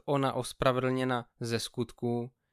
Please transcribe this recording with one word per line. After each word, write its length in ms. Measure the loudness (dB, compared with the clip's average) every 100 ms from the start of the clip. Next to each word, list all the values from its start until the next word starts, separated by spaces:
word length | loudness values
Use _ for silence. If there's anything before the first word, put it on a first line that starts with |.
| 0
ona 280 | 2 2
ospravedlněna 960 | 0 -6 0 2 4 2 0 0 -2 -4 _
ze 200 | -2 -2
skutků, 720 | -2 -4 -6 -4 -2 -2 -4 -12 _